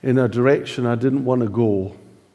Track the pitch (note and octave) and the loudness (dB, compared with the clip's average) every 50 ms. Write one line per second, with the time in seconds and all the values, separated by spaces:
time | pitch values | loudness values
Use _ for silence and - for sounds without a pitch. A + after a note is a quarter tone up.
0 | - C#3 B2 C3 B2+ A#2 G2+ A#2+ A#2+ C3+ C#3+ D3 - - - - B2 A#2 A#2+ A#2 | 0 2 2 2 2 2 0 2 2 4 2 2 0 -6 -6 -4 -2 -2 -2 0
1 | A#2+ C3+ C3 C#3+ C3 B2 B2+ B2+ A#2+ G#2+ F#2+ A2+ A#2 A2 G#2 G2 F#2+ F#2+ F#2+ - | 0 0 0 0 0 0 0 0 0 -2 0 0 0 2 0 0 -2 -6 -10 -14
2 | - - - - _ _ | -20 -20 -20 -20 _ _